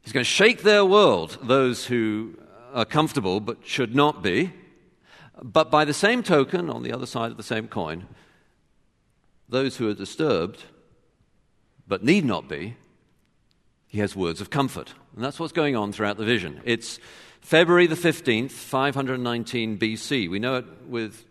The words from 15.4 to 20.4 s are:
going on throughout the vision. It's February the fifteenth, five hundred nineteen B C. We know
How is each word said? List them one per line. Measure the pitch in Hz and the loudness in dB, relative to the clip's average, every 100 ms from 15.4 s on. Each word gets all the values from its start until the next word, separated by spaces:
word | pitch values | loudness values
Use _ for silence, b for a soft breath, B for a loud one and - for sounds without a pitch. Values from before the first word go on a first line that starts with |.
| 165 | -6
going | - 147 123 | -2 0 0
on | 104 | -2
throughout | 101 107 101 | -2 -4 -2
the | |
vision. | 110 120 87 71 | 0 0 -2 -10
It's | - 117 - - B B B B | -4 -4 -4 -16 B B B B
February | - 160 170 175 175 | 0 4 6 6 4
the | 156 | 2
fifteenth, | 175 151 - 110 135 | 0 0 0 0 -2
five | - - 135 135 | -10 -6 -2 -2
hundred | 139 135 127 | -2 -4 -4
nineteen | 123 120 117 127 113 104 | -2 -4 -4 -4 -4 -2
B | 110 110 | -4 -4
C. | - 143 92 | -4 -2 -2
We | |
know | 95 | -4